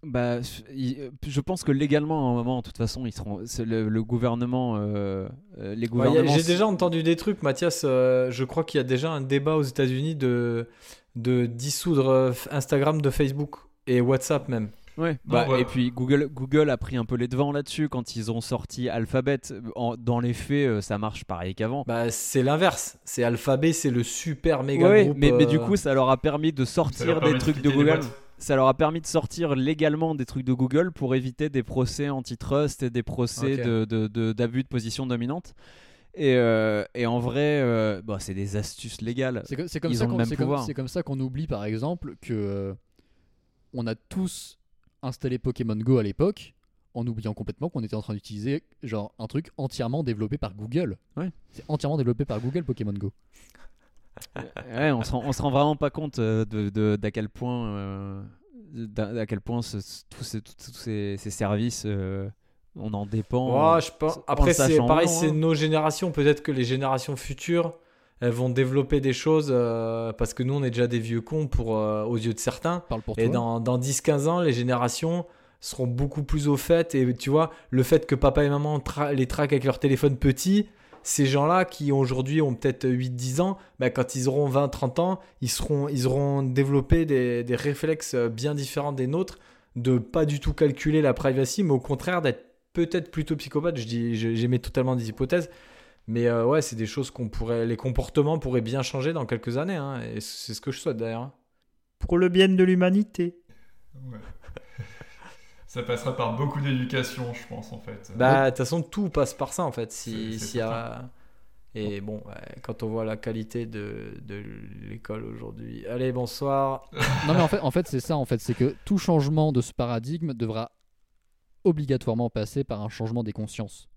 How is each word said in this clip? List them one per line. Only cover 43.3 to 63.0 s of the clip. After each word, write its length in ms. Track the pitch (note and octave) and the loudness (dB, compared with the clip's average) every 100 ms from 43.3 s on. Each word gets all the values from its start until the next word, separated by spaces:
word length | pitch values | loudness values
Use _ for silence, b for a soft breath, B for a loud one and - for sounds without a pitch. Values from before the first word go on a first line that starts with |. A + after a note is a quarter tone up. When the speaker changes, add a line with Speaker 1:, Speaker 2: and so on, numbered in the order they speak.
| _ _ _ _ | _ _ _ _
Speaker 4:
on 140 | B2+ A#2 | -6 -4
a 80 | A2+ | -6
tous 640 | _ F#3+ F#3 - - - _ _ _ _ | _ -4 -4 -6 -16 -20 _ _ _ _
installé 340 | C3 B2+ C3 B2+ | -10 -4 -4 -2
Pokémon 380 | C3 A#2+ A2+ G#2+ | -4 -4 -2 -2
Go 220 | A2+ C3 | 4 4
à 60 | |
l'époque, 500 | G#2 G2 E3+ G3+ - _ _ _ _ - | 4 2 0 0 -12 _ _ _ _ -6
en 100 | A#2+ | -4
oubliant 260 | A2 A2 | -4 -4
complètement 360 | G#2 G#2+ G#2+ E3 | -6 -8 -6 -6
qu'on 140 | C3 | -4
était 120 | A2 A2 | -4 -6
en 60 | |
train 120 | G#2 | -6
d'utiliser, 500 | G#2 - G#2 A2 D3 _ _ | -8 -8 -6 -4 -4 _ _
genre, 300 | C3 A2 G#2 _ | -6 -6 -6 _
un 80 | A2 | -6
truc 240 | C#3 E3 - | -6 -6 -8
entièrement 460 | C3+ - A#2+ C#3 | -8 -4 -2 -2
développé 340 | C#3+ G#2+ A2 A2 | -2 -2 -2 -4
par 160 | G#2+ | -6
Google. 440 | G2 G#2+ C3+ E3+ G2 _ - | -8 -4 -2 -2 -4 _ -8
Speaker 1:
Ouais. 140 | F3+ - - | -8 -8 -20
Speaker 4:
C'est 120 | - - | -20 -6
entièrement 280 | D3+ C#3+ D#3 | -4 -2 0
développé 280 | B2 A#2 C#3+ | 0 0 -2
par 160 | G#2+ | -2
Google, 220 | A#2+ D3+ D3+ | -2 -4 -4
Pokémon 280 | B2 G#2 | -4 -4
Go. 200 | G2+ G2 - _ b b b b - _ - - - - - A#2 - B2 | -4 -6 -10 _ b b b b -20 _ -20 -20 -20 -16 -12 -12 -12 -10
Speaker 1:
Ouais, 220 | A#2 D3+ | 0 2
on 100 | C3 | 2
se 100 | A2 | 0
rend, 120 | C3 A#2+ | -4 -2
on 60 | |
se 80 | C3 | -2
rend 80 | C#3+ | 0
vraiment 260 | C3+ D3 D3+ | 4 4 2
pas 140 | D3 | -2
compte, 300 | - D3+ - | -2 -8 -2
euh, 260 | A2+ A2 A2 | 0 0 0
de, 240 | A2 G#2 | -2 -2
de, 260 | G2+ G#2+ G#2 | 0 2 2
d'à 140 | G#2 | -2
quel 200 | A2 G#2+ | -4 -6
point, 360 | - B2 B2 A#2 | -6 -6 -4 -6
euh, 520 | G2+ G2 G2 G2 G2 G2+ G#2 G#4 C4+ G#3 | -6 -8 -8 -10 -12 -14 -20 _ -20 -18
d'à, 400 | C#3 A2+ G#2+ G#2 | -12 -10 -6 -4
d'à 140 | A#2 G#2+ | -4 -4
quel 160 | G#2+ | -6
point 220 | - A#2+ | -4 -6
ce, 180 | A#2 G#2+ | -6 -8
ce, 220 | - - - | -10 -16 -20
tous 160 | - | -14
ces, 160 | - A2 | -10 -10
tous, 160 | - - | -12 -20
tous 160 | - | -20
ces, 440 | B2 - G#2+ G2+ G2 | -14 -8 -6 -6 -6
ces 140 | G#2+ | -8
services, 520 | G2+ G2+ G#2 A#2 A#2 G#2+ | -4 0 0 0 -4 -4
euh, 420 | G2+ F#2+ G2 G2 - _ _ _ - | -4 -4 -4 -8 -12 _ _ _ -12
on 180 | G#2+ | -6
en 140 | G#2 | -6